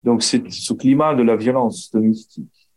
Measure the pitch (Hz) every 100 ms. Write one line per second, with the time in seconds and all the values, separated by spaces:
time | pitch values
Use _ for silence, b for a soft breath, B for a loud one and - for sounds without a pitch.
0 | 123 117 - 123 - - - 110 131 139
1 | 156 135 117 110 113 131 120 - - 110
2 | 110 110 - - - _ _